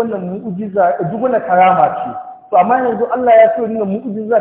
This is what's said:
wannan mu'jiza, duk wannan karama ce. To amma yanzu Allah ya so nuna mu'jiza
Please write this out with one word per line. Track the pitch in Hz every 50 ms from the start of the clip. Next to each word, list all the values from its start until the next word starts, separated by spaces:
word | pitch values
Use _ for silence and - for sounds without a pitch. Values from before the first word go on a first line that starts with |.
| 233
wannan | 226 220 196 180 180 185 202 -
mu'jiza, | 226 180 180 220 208 185 202 180 175 190 - 185 160
duk | 196 220 240
wannan | 254 233 214 -
karama | - 180 180 185 185 185 175 151 143 -
ce. | - 123 123 - - - - - - - -
To | - 185
amma | 185 208 240 262 254
yanzu | 240 226 202 233 233 226
Allah | 254 254 240 226
ya | 226 226 220 220
so | 233 233
nuna | 214 220 220 208
mu'jiza | 196 190 220 247 254 196 214 220 214 233 214